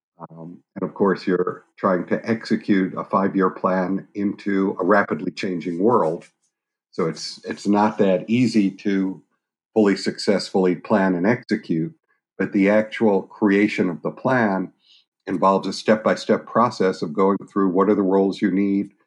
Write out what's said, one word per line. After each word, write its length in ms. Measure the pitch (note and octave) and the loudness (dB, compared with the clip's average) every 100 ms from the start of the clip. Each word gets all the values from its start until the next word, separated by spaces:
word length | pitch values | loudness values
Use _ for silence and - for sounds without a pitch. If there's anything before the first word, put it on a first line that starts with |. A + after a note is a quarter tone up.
| _ - E2 | _ -20 -18
Um, 320 | - D#2+ - _ - | -16 -18 -20 _ -8
and 120 | F#2 | -6
of 60 | |
course, 320 | - G2 F2 - | 0 2 2 0
you're 380 | F2+ F2+ - - - | 0 0 -6 -12 -4
trying 300 | G#2 F2+ E2+ | 0 0 0
to 180 | G2 | -4
execute 680 | A2 A2 - A2 - G2 F#2 E2 | -2 -4 -2 -2 0 0 0 -4
a 60 | |
five-year 480 | - G2+ F#2+ F#2+ F#2 | -4 -2 0 0 0
plan 560 | - F#2+ F#2 F2+ G2 - | 0 -2 0 -2 -4 -6
into 640 | G2+ G2+ - G2+ G2 G2 G2 | -4 -4 -4 -4 0 0 0
a 60 | |
rapidly 480 | F2+ G2+ G2 D#2 F#2 | 2 2 2 -4 -6
changing 480 | - G2+ F2 F2+ E2+ | -6 -6 -6 -6 0
world. 480 | G#2+ A2+ D#2+ E2+ - _ _ _ _ _ _ | 2 2 2 -2 -10 _ _ _ _ _ _
So 140 | - E2 | -4 -4
it's, 380 | D#2 - - | -4 -10 -12
it's 220 | - - G2+ | -12 -6 0
not 320 | G#2 G#2+ - | 2 2 2
that 300 | G2 F#2 F2+ | 2 0 0
easy 420 | A#2+ B2 A2 G2 | 0 2 2 0
to 500 | F#2+ G#2 G2 F#2+ E2 _ _ _ _ _ | 0 -2 -2 -2 -6 _ _ _ _ _
fully 220 | A2+ G2+ F#2+ | 2 2 2
successfully 800 | F#2 - - F#2+ - G2 F#2 E2 | -2 -4 -2 -2 0 0 0 0
plan 400 | - G#2+ F#2 F2 | 0 0 2 0
and 100 | F#2+ | 0
execute, 640 | B2 - A2 - E2 D#2+ - _ _ _ - | -2 -2 -4 -2 -4 -4 -8 _ _ _ -8
but 140 | F#2+ | -2
the 160 | G#2 G2 | 2 4
actual 540 | G#2+ G#2+ - A2+ F#2+ | 4 0 0 2 2
creation 680 | - - G#2+ G2 G#2+ - F#2 | -2 0 2 4 2 2 -2
of 120 | D#2+ | -4
the 100 | F#2 | -8
plan 600 | - C3 C3 G#2+ F#2+ F2+ _ _ _ _ _ - | -4 -2 2 2 0 -4 _ _ _ _ _ -8
involves 400 | F#2 F#2+ F#2+ F#2 | 0 2 2 0
a 60 | |
step-by-step 760 | F#2+ - A2 G#2 F#2 - G#2 - | -4 0 2 2 0 0 -2 -2
process 560 | A2+ A#2+ - F#2+ F#2 | 0 0 0 -2 -2
of 100 | F2+ | -4
going 260 | G2+ G2 G2 - | 0 0 0 -4
through 200 | G2+ G2 | -2 0
what 180 | F2+ G2 | 2 2
are 80 | G2+ | 2
the 60 | |
roles 380 | F#2+ G2 G2 F#2 | 2 2 2 0
you 120 | G2+ | 0
need, 380 | F#2 G2+ G2 G2+ _ | 0 0 0 -4 _